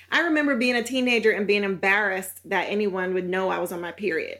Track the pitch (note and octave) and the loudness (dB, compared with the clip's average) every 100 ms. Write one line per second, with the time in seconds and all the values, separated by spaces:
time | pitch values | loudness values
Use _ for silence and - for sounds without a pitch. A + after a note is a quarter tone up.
0 | - C#4+ E4+ D4+ C#4+ B3+ B3 A#3+ A#3 C4 | -2 0 2 2 2 2 2 0 0 0
1 | B3 A#3 A3 F#3+ G3 G#3 G3+ F#3+ G3 G3+ | 2 4 4 2 2 2 0 0 2 2
2 | G#3 F#3+ F#3 - - F#3+ E3 G#3 G#3 F#3 | 2 -2 -6 -12 -4 -2 0 0 0 0
3 | F#3 F#3 F3+ F#3 F#3 F3 F3 F3+ F3 E3+ | -2 -2 0 0 0 -2 -4 -6 -8 -6
4 | G3+ D#3+ - | -2 -2 -4